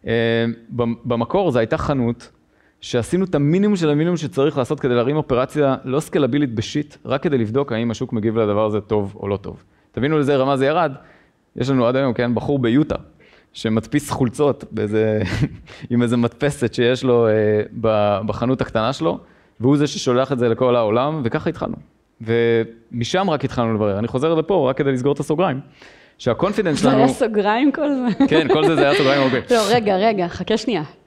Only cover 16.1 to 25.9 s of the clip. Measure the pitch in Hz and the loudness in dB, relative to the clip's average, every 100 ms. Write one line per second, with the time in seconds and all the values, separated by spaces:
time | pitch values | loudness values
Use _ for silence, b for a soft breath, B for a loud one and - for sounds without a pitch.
16.1 | 120 117 - 147 143 117 - 120 127 127 | 2 0 0 -4 0 -4 2 0 2 2
17.1 | 120 113 107 107 107 104 - 110 107 104 | 4 4 4 2 0 -2 -2 0 2 2
18.1 | 101 104 98 123 131 127 113 110 135 165 | 0 -2 -4 -2 -2 -2 -2 -2 -2 -4
19.1 | - b b b _ 120 143 147 190 - | -4 b b b _ 2 2 0 -2 0
20.1 | 123 131 135 120 113 127 120 107 113 139 | 0 0 0 0 2 2 2 2 0 0
21.1 | 156 117 151 131 - - - - _ _ | -2 -4 -2 -4 -6 -8 -8 -16 _ _
22.1 | _ 110 117 117 113 113 - _ 120 117 | _ -2 2 4 2 0 -8 _ -8 -2
23.1 | 180 196 147 - - 113 110 104 98 117 | 0 0 0 -2 -2 0 0 0 0 -2
24.1 | 127 156 165 - 190 131 131 139 131 135 | -2 0 0 0 0 0 0 -2 0 0
25.1 | 143 147 156 180 131 - B B | -2 -2 0 0 -2 -10 B B